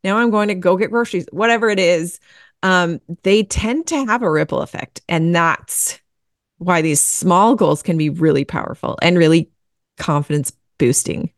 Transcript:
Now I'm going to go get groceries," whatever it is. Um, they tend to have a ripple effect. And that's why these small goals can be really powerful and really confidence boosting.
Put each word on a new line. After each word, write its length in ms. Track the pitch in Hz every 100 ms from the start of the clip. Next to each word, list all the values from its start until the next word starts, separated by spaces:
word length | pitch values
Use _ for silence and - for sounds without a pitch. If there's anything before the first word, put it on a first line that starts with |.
Now 160 | 190 208
I'm 140 | 240
going 160 | 214 208
to 80 | 185
go 220 | 175 185
get 140 | 214
groceries," 340 | 233 233 180 -
whatever 380 | 160 226 233 220
it 100 | 202
is. 420 | 175 175 170 - _ _ _ _
Um, 380 | 190 185 170 165 - 170
they 200 | 190 208
tend 440 | 202 - 214 277 330
to 180 | 302 254
have 160 | 240
a 100 | 214
ripple 300 | 156 156 131
effect. 400 | - - - - -
And 260 | 170 165 170
that's 640 | 165 - - - - - _ _ _ _ _ _
why 240 | 175 175
these 200 | 160 143
small 540 | - - 180 180 220 254
goals 260 | 165 151
can 160 | - 165
be 120 | 151
really 340 | 156 156 139
powerful 560 | 139 - - - - -
and 160 | 170 175
really 320 | 160 165 - _ _ _ _ -
confidence 540 | - 143 143 147 135 _ _ _
boosting. 540 | 120 - - - -